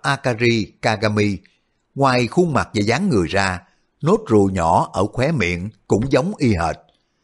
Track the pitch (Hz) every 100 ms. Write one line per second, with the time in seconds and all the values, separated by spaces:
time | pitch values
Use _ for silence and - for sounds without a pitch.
0 | 143 139 131 113 120 117 95 _ 120 107
1 | 107 107 104 92 - _ _ _ _ 139
2 | 135 127 120 - 175 127 - 110 101 123
3 | 196 113 82 98 98 90 - _ _ _
4 | 143 214 - 107 98 95 82 95 160 -
5 | 101 - 135 160 87 87 98 - _ 104
6 | 131 139 165 208 131 90 82 78 _ _
7 | _ _